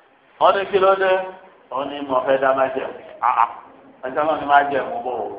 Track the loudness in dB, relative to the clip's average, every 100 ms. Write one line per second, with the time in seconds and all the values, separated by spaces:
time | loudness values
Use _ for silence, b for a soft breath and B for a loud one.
0 | _ _ _ 0 2 2 0 2 4 4
1 | 2 0 -2 -12 -20 -20 -10 -8 -6 -8
2 | -4 -2 0 2 2 2 0 -2 -8 -12
3 | -18 -6 -2 2 0 -2 -20 -20 -20 -14
4 | -8 -4 -2 -2 2 4 4 -2 -4 -6
5 | -6 -6 -8